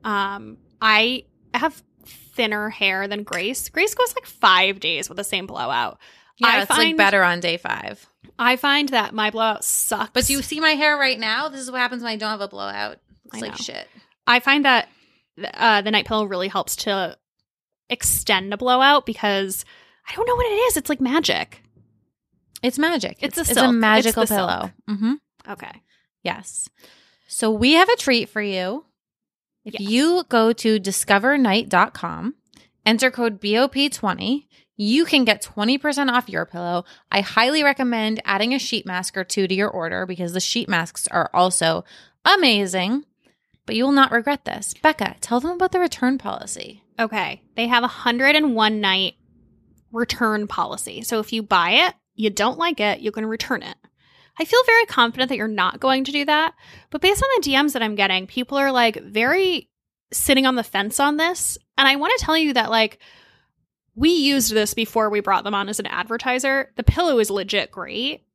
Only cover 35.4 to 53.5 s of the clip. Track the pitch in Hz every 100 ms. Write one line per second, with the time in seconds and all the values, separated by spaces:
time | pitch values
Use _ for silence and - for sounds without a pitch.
35.4 | - - 214 269 302 277 277 247 - 180
36.4 | 165 175 175 175 175 - _ 202 196 -
37.4 | 240 311 285 277 254 233 214 220 - 196
38.4 | 226 269 - 220 - 180 180 196 185 -
39.4 | 185 190 208 185 165 185 185 175 175 180
40.4 | - 233 - 180 165 - - 175 - 170
41.4 | 180 - 165 165 - - - _ - 392
42.4 | 285 208 190 185 185 269 294 _ _ _
43.4 | _ _ - 220 262 277 269 233 233 285
44.4 | - - 202 - 311 302 208 - - 240
45.4 | 302 359 370 370 349 - 254 262 - -
46.4 | - - - 208 _ - 226 220 165 202
47.4 | _ - 233 247 240 - 247 240 269 302
48.4 | 302 226 214 214 202 190 180 _ _ _
49.4 | _ _ _ _ _ 226 233 - 226 214
50.4 | 208 - 165 - - 90 226 226 214 226
51.4 | 208 185 170 233 359 - _ - 214 208
52.4 | 214 262 339 311 208 - 214 220 220 220
53.4 | -